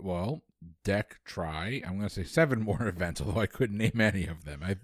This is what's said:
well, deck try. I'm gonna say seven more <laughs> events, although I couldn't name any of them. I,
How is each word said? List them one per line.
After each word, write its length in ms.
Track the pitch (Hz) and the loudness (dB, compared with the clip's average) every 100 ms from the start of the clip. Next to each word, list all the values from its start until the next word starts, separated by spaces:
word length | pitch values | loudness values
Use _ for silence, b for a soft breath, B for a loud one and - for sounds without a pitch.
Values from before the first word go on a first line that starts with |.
well, 420 | 95 87 95 156 - _ 82 82 | -2 0 0 -4 -8 _ -20 -6
deck 360 | - 101 - - | 0 2 0 -8
try. 580 | - - 82 78 92 135 - | -10 -6 -4 -4 -4 -4 -4
I'm 100 | 95 | -4
gonna 140 | 104 | -4
say 140 | - | -4
seven 360 | 87 - 160 120 | 0 4 4 4
more 200 | 110 - | 2 2
<laughs> 40 | 113 | 0
events, 320 | 87 87 80 | 0 -2 -2
although 200 | 76 95 | -2 0
I 60 | 104 | 0
couldn't 320 | - 123 101 | 2 0 2
name 220 | 110 113 | 2 4
any 260 | 107 98 78 | 4 4 -2
of 180 | 82 | -4
them. 180 | 76 71 | -10 -6
I, 120 | 85 98 | -4 -4